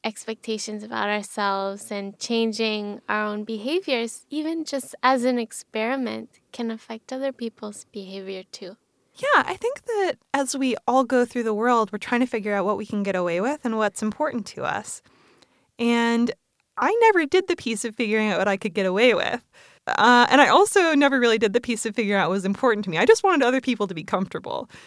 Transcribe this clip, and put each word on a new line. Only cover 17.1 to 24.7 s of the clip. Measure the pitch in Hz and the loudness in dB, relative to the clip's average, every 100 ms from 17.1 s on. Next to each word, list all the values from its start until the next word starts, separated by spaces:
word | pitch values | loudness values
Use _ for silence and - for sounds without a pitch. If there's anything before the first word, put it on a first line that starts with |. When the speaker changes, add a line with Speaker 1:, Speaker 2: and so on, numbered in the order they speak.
| 381 294 | 6 4
Speaker 2:
did | 370 381 | 2 2
the | 339 | -4
piece | - 226 | -2 -4
of | 233 214 | -6 -2
figuring | 226 220 214 | 0 2 2
out | 175 | 2
what | 202 | 0
I | 196 | 0
could | 208 | -2
get | 185 190 | -2 0
away | 185 247 | 4 4
with. | 208 - 240 _ _ - _ - | 4 0 -4 _ _ -20 _ -4
Uh, | - 220 247 - | 4 6 6 6
and | 269 | 6
I | 254 | 6
also | 277 415 403 339 | 6 6 4 4
never | 294 285 262 | 4 4 4
really | 240 220 | 4 4
did | 220 | 2
the | 233 | 0
piece | 240 226 226 | -2 -4 -2
of | 208 | -2
figuring | 202 202 | 0 2
out | 165 | 2
what | 190 | 0
was | 190 | -2
important | 202 254 208 190 | 0 2 2 -2
to | |
me. | 160 | 2
I | 233 | 6
just | 453 | 6
wanted | 392 330 247 | 6 4 4
other | 262 | 2
people | 262 233 202 | -2 -2 -2
to | |
be | 170 | -4
comfortable. | - 185 190 - 185 - - | -4 -2 -2 -6 -6 -8 -8